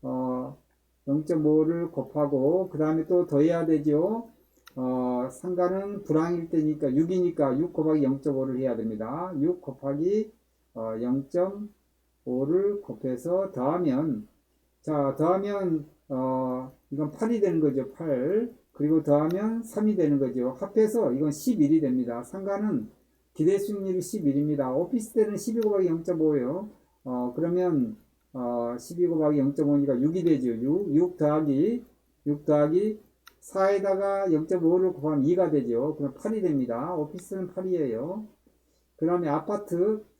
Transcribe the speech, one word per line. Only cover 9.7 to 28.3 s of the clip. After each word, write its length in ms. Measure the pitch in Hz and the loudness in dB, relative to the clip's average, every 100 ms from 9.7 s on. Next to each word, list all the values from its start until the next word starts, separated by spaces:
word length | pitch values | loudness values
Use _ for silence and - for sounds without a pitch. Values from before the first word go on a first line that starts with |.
| 131 139 143 170 208 214 - _ _ _ | -8 -6 -2 0 0 -2 -10 _ _ _
어, 240 | - 113 110 | -8 -6 -4
영 300 | 120 135 135 | -2 -2 -2
점 400 | 180 185 202 208 _ _ _ _ _ - | 0 0 -2 -12 _ _ _ _ _ -6
오를 560 | 127 139 175 202 202 | -4 0 2 0 -2
곱해서 680 | - 107 131 123 165 185 190 | -8 -8 -6 -6 -2 -2 -2
더하면, 760 | - 127 175 170 131 - 117 107 _ _ _ _ _ | -4 -2 0 0 0 0 -2 -8 _ _ _ _ _
자, 320 | - 151 139 135 | -4 0 0 0
더하면, 680 | 156 190 202 202 185 160 143 _ _ | 2 2 0 -2 -2 -2 -4 _ _
어, 600 | 131 131 131 131 127 131 - _ | -4 -2 -2 -2 -4 -8 -16 _
이건 200 | 139 151 | -6 -6
팔이 280 | - 220 233 | -2 -2 2
되는 180 | 202 165 | 2 2
거죠. 320 | 151 131 127 | 2 0 -4
팔. 600 | - 165 131 135 202 240 - _ | -6 -2 0 0 0 -2 -8 _
그리고 300 | - 147 160 | -4 2 2
더하면 600 | 151 143 156 180 214 226 | 4 2 4 0 -2 -4
삼이 340 | 226 - 214 190 | -6 0 0 2
되는 220 | 156 143 | 4 4
거죠. 320 | 135 123 123 127 | 2 0 -2 -4
합해서 520 | 196 - 214 226 185 | -2 2 2 2 0
이건 200 | 127 151 | 0 0
십일이 480 | 143 - 214 143 160 | -2 -2 2 4 4
됩니다. 420 | 143 127 120 117 | 2 0 -2 -6
상가는 680 | 120 - 196 202 214 151 107 - _ _ _ | -8 -8 -4 -2 -2 -2 -6 -16 _ _ _
기대 260 | - 156 196 | 0 2 2
수익률이 440 | 202 208 190 185 | 0 -6 -2 -2
십일입니다. 720 | 180 214 156 135 151 143 131 | -4 -2 0 2 0 0 0
오피스텔은 640 | 131 175 247 220 233 214 208 | 0 0 -2 -2 0 0 0
십이 220 | - 220 | -4 -2
곱하기 260 | 214 202 185 | 0 2 2
영 140 | 165 | 0
점 180 | 165 170 | -2 0
오예요. 480 | 156 147 123 170 214 - _ _ | 2 2 0 -4 -8 -14 _ _
어, 280 | - 123 123 | -8 -4 -4
그러면, 600 | 120 165 180 180 156 117 107 _ _ _ | -2 -2 0 2 2 0 -4 _ _ _